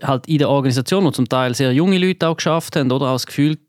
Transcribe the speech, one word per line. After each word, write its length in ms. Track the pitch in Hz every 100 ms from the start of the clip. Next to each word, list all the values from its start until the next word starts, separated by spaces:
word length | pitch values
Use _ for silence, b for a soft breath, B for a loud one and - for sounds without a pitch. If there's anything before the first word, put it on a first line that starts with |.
halt 260 | - 131 -
in 120 | 156
der 100 | 139
Organisation, 560 | 139 135 123 123 185 170
wo 60 |
zum 180 | 120 123
Teil 240 | 131 127
sehr 180 | 120 131
junge 260 | 131 180 190
Leute 280 | 185 180 165
auch 100 | 160
geschafft 380 | 175 160 - 165
haben, 160 | 131
oder? 180 | 131 139
Auch 40 |
das 140 | 127 -
Gefühl 320 | - 147 156